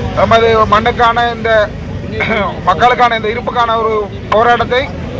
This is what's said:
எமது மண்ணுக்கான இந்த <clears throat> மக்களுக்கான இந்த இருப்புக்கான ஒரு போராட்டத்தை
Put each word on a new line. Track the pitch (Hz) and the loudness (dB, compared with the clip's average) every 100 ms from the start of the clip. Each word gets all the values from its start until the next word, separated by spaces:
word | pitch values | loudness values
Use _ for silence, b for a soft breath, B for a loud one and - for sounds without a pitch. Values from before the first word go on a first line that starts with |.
| - - | -4 0
எமது | 196 226 226 226 214 | 2 4 4 4 4
மண்ணுக்கான | 208 226 233 233 233 240 | 2 2 2 2 2 0
இந்த | 233 226 220 208 - - - - | -2 0 2 0 -4 -8 -8 -8
<clears throat> | - - 220 190 165 170 | -6 -4 -2 -2 -4 -2
மக்களுக்கான | 185 233 240 240 226 | 2 2 4 2 0
இந்த | 220 | -4
இருப்புக்கான | 233 226 247 233 226 | -4 -4 -2 0 0
ஒரு | 220 220 202 202 - | 0 -2 -4 -8 -2
போராட்டத்தை | 208 240 240 233 247 285 - - - | 2 4 2 2 -2 -2 -6 -8 -8